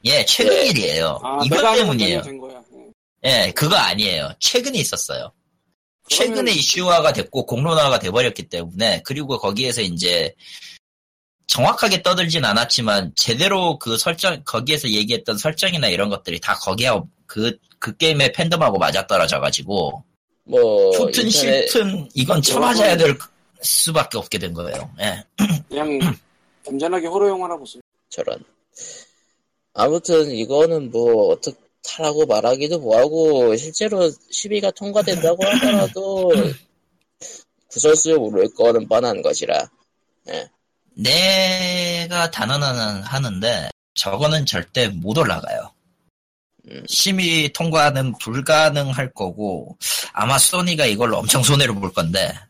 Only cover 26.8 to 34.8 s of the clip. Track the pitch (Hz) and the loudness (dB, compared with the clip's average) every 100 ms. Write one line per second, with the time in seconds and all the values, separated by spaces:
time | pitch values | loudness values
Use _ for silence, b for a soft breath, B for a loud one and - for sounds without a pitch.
26.8 | 160 180 165 185 202 190 180 170 131 120 | -2 -2 -2 2 2 2 -4 -8 -12 -20
27.8 | _ _ _ - - 53 - _ _ B | _ _ _ -8 -6 -6 -14 _ _ B
28.8 | B B B B B B _ _ _ - | B B B B B B _ _ _ 0
29.8 | 127 165 165 160 147 120 113 139 165 165 | 2 2 2 2 2 -2 0 2 4 2
30.8 | 131 113 120 113 98 80 - - _ _ | -2 0 4 4 4 2 -2 -10 _ _
31.8 | - - 156 147 151 107 110 131 147 165 | -14 -4 -2 0 2 2 2 0 0 -4
32.8 | 123 110 139 160 160 139 120 110 156 - | 2 4 4 4 4 6 4 2 -2 -4
33.8 | 214 202 170 143 _ - 202 208 196 - | -2 2 0 0 _ -10 -4 -2 -2 -4